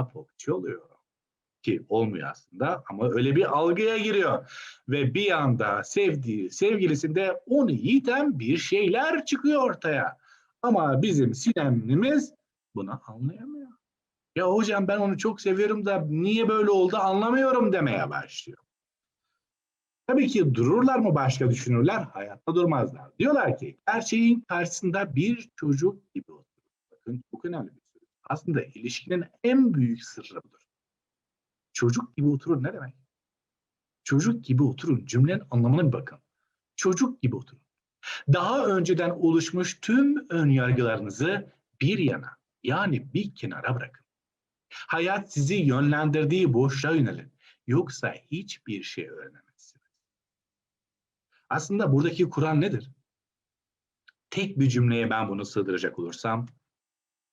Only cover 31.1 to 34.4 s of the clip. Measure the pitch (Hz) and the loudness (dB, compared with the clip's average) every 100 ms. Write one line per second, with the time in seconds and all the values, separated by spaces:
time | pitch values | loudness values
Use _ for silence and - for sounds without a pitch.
31.1 | _ _ _ _ _ _ - 120 120 - | _ _ _ _ _ _ 0 0 0 -4
32.1 | - 143 139 - 147 143 202 127 - _ | -2 0 0 -2 -2 -4 -8 -14 -18 _
33.1 | _ _ _ _ _ _ _ _ _ - | _ _ _ _ _ _ _ _ _ -2
34.1 | 139 208 233 | 0 2 -2